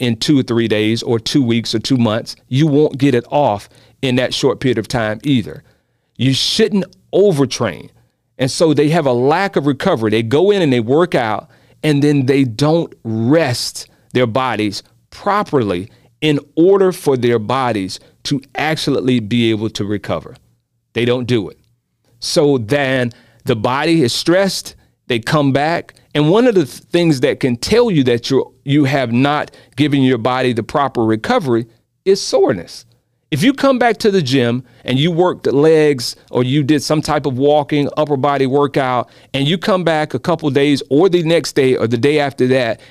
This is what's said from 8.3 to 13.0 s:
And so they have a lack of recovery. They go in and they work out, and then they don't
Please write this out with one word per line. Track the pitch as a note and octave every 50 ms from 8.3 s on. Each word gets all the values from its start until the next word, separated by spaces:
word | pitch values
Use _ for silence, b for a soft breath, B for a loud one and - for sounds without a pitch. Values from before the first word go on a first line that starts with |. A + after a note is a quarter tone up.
| _ -
And | C3 C3
so | - - F3+ D#3+ D3
they | B2+ D3 D3
have | D#3 F3 D#3
a | C#3 B2
lack | A#2+ B2 C3+ D3+ F3 G3 G3 F#3+
of | F#3 C#3
recovery. | D3 C#3 C3+ - F#3+ F3 B2 A2+ A2
They | G#2+ A2+ A#2
go | A2+ B2 D3 F3+ G3+
in | G#3 G3 F3+
and | D3 B2+
they | B2
work | A2 A2 C3+ D#3 F3+ E3+ -
out, | D3 B2 A2 G#2+ - - - b b b b b b b
and | D#3 D3 C#3+ C#3
then | D3 D3 C#3+ C3+
they | B2 C#3 C#3 C#3
don't | B2+ G#2+ A2 C#3+ D3+ D#3+ E3+ D#3+ - - -